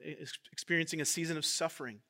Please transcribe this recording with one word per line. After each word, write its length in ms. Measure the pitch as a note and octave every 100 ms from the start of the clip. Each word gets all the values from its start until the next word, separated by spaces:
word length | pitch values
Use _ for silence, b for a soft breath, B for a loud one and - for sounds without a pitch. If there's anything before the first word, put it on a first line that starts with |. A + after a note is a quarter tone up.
ex-, 380 | - - C3+ - -
experiencing 480 | - - E3+ E3 D#3+
a 40 | C#3+
season 300 | - E3 D#3+
of 80 |
suffering 560 | D3+ - E3 - C3 G#2 _